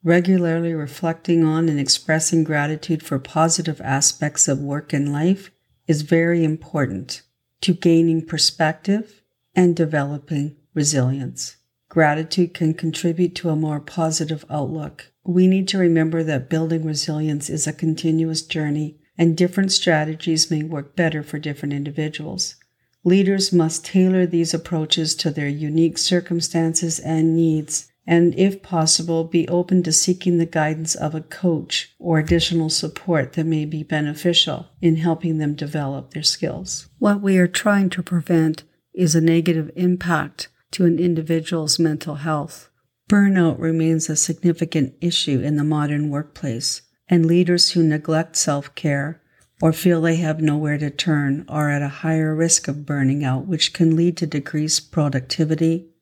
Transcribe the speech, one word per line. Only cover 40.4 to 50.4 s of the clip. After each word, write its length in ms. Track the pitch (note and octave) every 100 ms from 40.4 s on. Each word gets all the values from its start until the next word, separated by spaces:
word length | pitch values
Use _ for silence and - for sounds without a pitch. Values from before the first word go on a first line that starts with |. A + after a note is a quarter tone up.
| - _ _
to 120 | -
an 140 | F3+ E3
individual's 800 | F3+ D#3+ D#3+ E3 D#3+ E3+ D3+ -
mental 380 | E3 D3+ - C#3+
health. 540 | D#3+ D3+ D3 - - _ _ _ _
Burnout 500 | G3+ G3+ F#3+ E3+ -
remains 500 | E3 E3 D#3+ D#3+ D#3+
a 80 | D#3
significant 800 | - E3 F3 E3 E3 D#3+ C3 -
issue 400 | F3 E3+ - C3+
in 160 | D3 D3
the 80 |
modern 460 | D3 D3+ D3 D3 D3+
workplace, 720 | C#3+ D3+ - - A#2 - - _ _ _
and 160 | F3
leaders 460 | D#3+ E3+ F3+ F3 -
who 120 | F3
neglect 540 | E3 D3+ D3+ D#3 E3 -
self-care 840 | - C#3+ C#3 - D#3 C#3 C#3+ D#3+ _ _ _ _
or 100 | D#3+
feel 260 | D#3+ F#3 E3+
they 160 | E3 E3
have 240 | D#3+ D#3